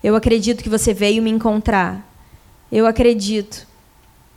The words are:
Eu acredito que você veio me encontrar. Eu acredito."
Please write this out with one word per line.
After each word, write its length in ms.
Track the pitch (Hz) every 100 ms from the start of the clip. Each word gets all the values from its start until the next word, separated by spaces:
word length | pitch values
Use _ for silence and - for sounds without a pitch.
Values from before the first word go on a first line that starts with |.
Eu 140 | 208 220
acredito 460 | 233 226 208 233
que 60 | -
você 240 | 214 233
veio 280 | 196 208 220
me 80 | 220
encontrar. 800 | 220 226 214 214 202 180 190 - - - - _ _ _
Eu 160 | 214 226
acredito." 800 | 226 240 233 196 214 202 - - _ _ _ _ _ _